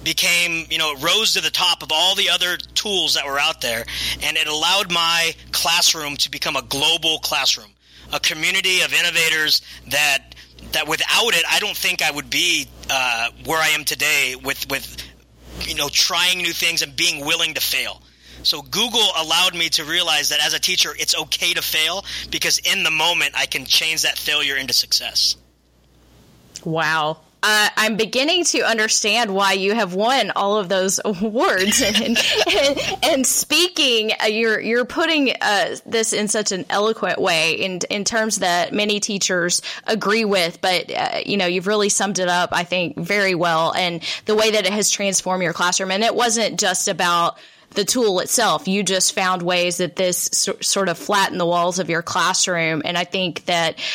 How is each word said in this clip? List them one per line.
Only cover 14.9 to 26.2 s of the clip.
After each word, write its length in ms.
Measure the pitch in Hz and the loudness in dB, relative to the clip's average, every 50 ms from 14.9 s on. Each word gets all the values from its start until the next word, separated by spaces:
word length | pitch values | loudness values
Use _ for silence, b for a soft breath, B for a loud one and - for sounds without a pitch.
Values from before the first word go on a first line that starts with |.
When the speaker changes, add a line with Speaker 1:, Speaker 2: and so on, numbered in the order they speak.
| - - - - - - - _ - - - - - - | -14 -14 -16 -16 -18 -20 -20 _ -20 -20 -20 -16 -12 -10
Speaker 1:
you 140 | - - - | -8 -8 -4
know, 120 | - 147 | -4 -4
trying 520 | 143 - - - - 185 170 175 180 180 180 | -2 0 0 0 2 2 2 2 2 2 0
new 120 | 175 170 165 | -2 -4 -2
things 280 | - 180 170 165 156 | 0 -2 0 0 0
and 120 | 160 147 135 | -4 -4 -2
being 300 | 127 165 175 165 151 143 | -2 0 0 0 -2 -2
willing 280 | 147 165 165 165 160 151 | -2 0 0 0 -2 -2
to 80 | 135 | -4
fail. 400 | - - - 131 123 107 95 - B B B B B B B B B | -4 -2 -2 -2 -4 -4 -8 -12 B B B B B B B B B
So 180 | - - 151 | -2 -2 -2
Google 460 | 139 127 123 180 226 240 214 233 214 196 180 | -6 -6 -2 -2 -2 0 0 0 0 2 0
allowed 380 | 165 160 156 160 170 180 185 175 | -2 -2 0 2 2 2 0 0
me 140 | 175 165 160 | 0 -2 0
to 160 | - - 160 | 0 -2 -2
realize 440 | 143 165 175 180 165 156 147 147 147 | 0 -2 0 2 2 2 2 2 0
that 160 | 147 147 147 | 0 2 0
as 80 | 160 156 | 0 0
a 60 | 151 | 0
teacher, 320 | - 185 185 175 - 165 147 | 0 0 2 2 0 0 0
it's 200 | 151 156 - - | -4 -2 -2 -2
okay 360 | 170 156 151 - - 190 175 175 | -2 -2 -4 -2 -2 0 0 0
to 80 | 170 | 0
fail 440 | - - - 160 156 160 175 196 - B B B B B | -2 -2 0 0 0 0 0 -4 -6 B B B B B
because 300 | - 160 - 170 156 - | -6 -2 0 0 0 0
in 240 | - 180 185 196 180 | 0 0 0 0 0
the 80 | 160 | 0
moment, 400 | 160 156 156 170 175 165 151 143 139 | 0 2 2 2 2 0 0 -2 0
I 100 | 135 139 | -2 -4
can 200 | 135 - 147 131 | -2 -4 -6 -2
change 380 | 123 - - 165 160 160 156 156 | 0 0 0 2 0 -2 0 -2
that 140 | 151 139 | -2 -2
failure 380 | - - - 151 147 147 143 139 | -2 -4 -2 0 0 0 0 -2
into 160 | 135 131 127 - | -2 -2 0 0
success. 640 | - - - - - - 117 - - - - - - _ _ _ _ _ _ _ _ _ _ _ _ _ _ - - | 0 0 0 -2 -2 -2 -2 -2 0 0 0 -2 -4 _ _ _ _ _ _ _ _ _ _ _ _ _ _ -20 -20